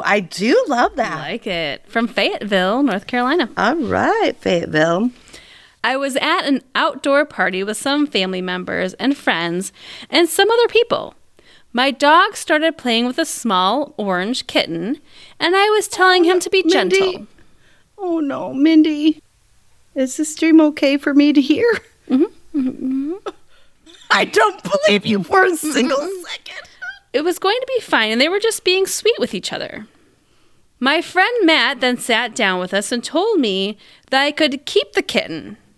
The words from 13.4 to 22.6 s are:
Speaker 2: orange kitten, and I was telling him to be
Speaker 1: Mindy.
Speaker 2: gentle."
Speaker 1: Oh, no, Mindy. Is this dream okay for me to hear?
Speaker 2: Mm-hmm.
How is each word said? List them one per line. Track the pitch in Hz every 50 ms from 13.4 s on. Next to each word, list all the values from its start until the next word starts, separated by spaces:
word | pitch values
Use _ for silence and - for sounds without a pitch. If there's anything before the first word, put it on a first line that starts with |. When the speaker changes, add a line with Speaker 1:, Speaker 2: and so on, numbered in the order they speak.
| - 233 196 180 185 190 220 285 294 - -
Speaker 2:
orange | - 214 196 185 175 185 214 254 - -
kitten, | - - 302 - - 165 165 170 208 294 - - - - - - - - -
and | - 330 359
I | 392 403 427
was | 427 427 392
telling | - - - 370 370 370 370 339
him | 339 381 359
to | - -
be | - 381 339
Speaker 1:
Mindy. | 320 349 269 202 180 370 381
Speaker 2:
gentle." | 381 370 359 - 208 - _ - - _ - - _ _ _ _ _ _ _
Speaker 1:
Oh, | - 392 359 330 330
no, | 302 277 262 - - 190 220
Mindy. | 262 285 320 320 311 311 320 302 294 294 320 311 - - _ _ _ _ _ _ _ _ _ _ _ _ _ -
Is | 269 262 254 -
this | - 302 302 -
dream | - 311 330 311 320
okay | 311 302 302 - 302 269 277
for | 285 - 294 277
me | 285 285 294 277
to | 294
hear? | 254 254 311 - 453 480 440 - - _ _ _ _
Speaker 2:
Mm-hmm. | - 254 262 339 453 - - - - - 294